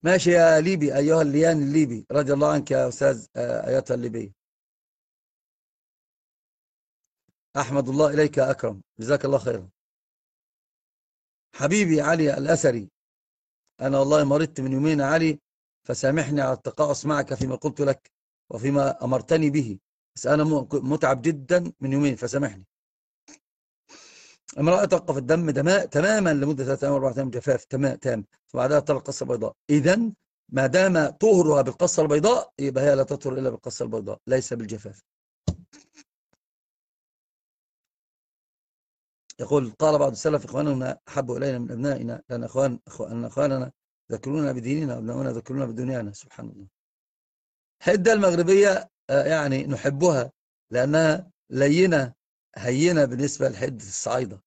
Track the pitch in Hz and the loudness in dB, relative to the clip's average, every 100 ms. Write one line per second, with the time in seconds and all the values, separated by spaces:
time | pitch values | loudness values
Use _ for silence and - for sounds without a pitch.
0 | 160 185 175 175 165 156 165 185 147 131 | 4 2 4 6 6 6 4 0 0 2
1 | 147 160 151 139 165 160 139 151 147 113 | 2 4 4 4 4 2 2 2 2 -2
2 | - 139 139 143 151 151 143 131 127 120 | -2 -2 0 2 2 0 0 0 0 0
3 | 139 123 - - 120 117 107 131 - 123 | 0 0 -8 -8 -4 -4 -2 -2 -2 -4
4 | 120 113 101 _ _ _ _ _ _ _ | -4 -8 -10 _ _ _ _ _ _ _
5 | _ _ _ _ _ _ _ _ _ _ | _ _ _ _ _ _ _ _ _ _
6 | _ _ _ _ _ _ _ _ _ _ | _ _ _ _ _ _ _ _ _ _
7 | _ _ _ _ _ 143 123 139 127 139 | _ _ _ _ _ -6 -2 -2 -2 2
8 | 151 147 151 147 131 135 113 101 _ - | 2 4 2 2 0 0 -4 -8 _ -14
9 | 110 143 135 135 127 113 92 _ _ _ | -2 -2 0 0 -2 -6 -10 _ _ _
10 | _ _ _ _ _ _ _ _ _ _ | _ _ _ _ _ _ _ _ _ _
11 | _ _ _ _ _ - 143 208 190 156 | _ _ _ _ _ -4 0 2 2 2
12 | 143 165 151 139 143 165 147 120 95 _ | 2 2 2 0 0 2 2 0 -8 _
13 | _ _ _ _ _ _ _ _ 131 139 | _ _ _ _ _ _ _ _ -2 0
14 | 139 151 139 147 160 151 131 135 151 151 | 4 4 4 2 0 -4 -4 0 0 0
15 | 139 160 160 147 _ _ _ _ - 123 | 2 2 2 -2 _ _ _ _ -8 -2
16 | 135 151 135 147 131 127 - - 151 143 | 0 0 0 -2 -2 -4 -8 -2 -2 -2
17 | 151 147 - 127 131 127 151 - 139 135 | -2 -2 -2 -4 -4 -4 -6 -2 -2 -2
18 | _ _ _ _ _ - 127 143 139 - | _ _ _ _ _ -6 0 2 0 -2
19 | 120 127 - 160 151 147 120 95 _ _ | -2 -4 0 2 2 0 -4 -8 _ _
20 | _ - 123 151 156 151 123 147 127 156 | _ -8 0 2 2 0 -2 -4 -2 0
21 | 143 135 147 147 131 180 170 - 135 135 | 0 0 -2 -4 0 0 0 -8 -4 0
22 | 143 117 120 139 139 98 95 _ _ _ | 0 -2 -4 -4 -4 -8 -20 _ _ _
23 | _ _ _ - _ _ _ _ _ - | _ _ _ -20 _ _ _ _ _ -20
24 | - - - _ - - 156 185 208 180 | -20 -20 -20 _ -16 -2 2 2 2 0
25 | - 139 127 165 165 143 151 190 - 147 | 0 -6 0 0 2 0 2 2 2 0
26 | 180 220 180 147 139 143 131 135 139 139 | 2 2 2 0 0 -2 -4 -2 0 0
27 | 131 120 131 120 143 127 - 131 139 - | -2 -2 -6 -4 -2 -2 -2 -2 -2 -2
28 | 131 113 104 _ _ 123 127 147 - 135 | -4 -4 -8 _ _ -4 2 2 2 -4
29 | - 135 127 120 110 - - 147 143 196 | -4 -8 -6 -4 -4 -8 0 2 4 2
30 | 226 - _ _ _ 131 131 175 190 170 | 0 -6 _ _ _ -2 2 4 4 2
31 | 147 - 220 190 156 143 131 - 175 - | 0 2 4 4 6 4 2 0 0 2
32 | 156 147 190 247 - - 139 131 143 135 | 2 2 2 2 -2 -6 -4 0 2 2
33 | 131 139 139 131 131 113 127 - 120 110 | 0 -4 -6 -4 -4 -6 -14 -8 -6 -6
34 | 101 101 - 131 - 117 107 110 104 98 | -8 -12 -2 -2 -2 -8 -8 -10 -12 -20
35 | _ _ _ _ - - - 302 _ 302 | _ _ _ _ -6 -6 -12 -20 _ _
36 | 294 _ _ _ _ _ _ _ _ _ | _ _ _ _ _ _ _ _ _ _
37 | _ _ _ _ _ _ _ _ _ _ | _ _ _ _ _ _ _ _ _ _
38 | _ _ _ _ _ _ _ _ _ _ | _ _ _ _ _ _ _ _ _ _
39 | _ _ _ - 117 143 123 - 156 151 | _ _ _ -14 -2 -2 -2 0 2 2
40 | 143 113 160 147 - 127 147 135 127 - | 0 0 -2 -2 -4 -4 -2 -2 -4 -10
41 | - 143 127 123 139 127 120 120 139 131 | -10 -8 -6 -4 -4 -4 -6 -6 -4 -4
42 | 117 120 _ 120 120 131 139 120 - - | -6 -10 _ -10 -6 -2 -2 -2 -14 -12
43 | 90 117 117 - 143 135 127 _ _ _ | -10 -8 -8 -2 -2 -2 -6 _ _ _
44 | _ 110 135 151 147 127 117 147 147 120 | _ -10 -6 -4 -4 -4 -4 -4 -4 -6
45 | 113 123 135 117 117 131 131 113 127 127 | -8 -6 -6 -6 -8 -6 -6 -6 -6 -6
46 | 104 104 - - 117 98 98 _ _ _ | -8 -12 -20 -18 -18 -18 -20 _ _ _
47 | _ _ _ _ _ _ _ _ - 196 | _ _ _ _ _ _ _ _ 0 2
48 | 185 220 190 170 170 190 202 190 - _ | 4 4 4 2 4 6 6 2 -4 _
49 | - 139 139 156 143 135 147 131 143 139 | -2 0 2 0 0 -2 -4 -4 -4 0
50 | 175 143 120 _ _ _ _ 120 135 156 | 2 2 -2 _ _ _ _ -2 2 2
51 | 160 160 185 _ _ 127 139 160 185 156 | 2 0 -6 _ _ 0 2 4 4 2
52 | 127 - _ _ _ - 113 131 170 165 | 0 -8 _ _ _ -8 -4 2 2 4
53 | 135 123 143 - 135 101 131 120 101 - | 2 0 -4 -2 -4 -2 -6 -8 -12 -8
54 | - 123 127 98 | -4 -4 -4 -10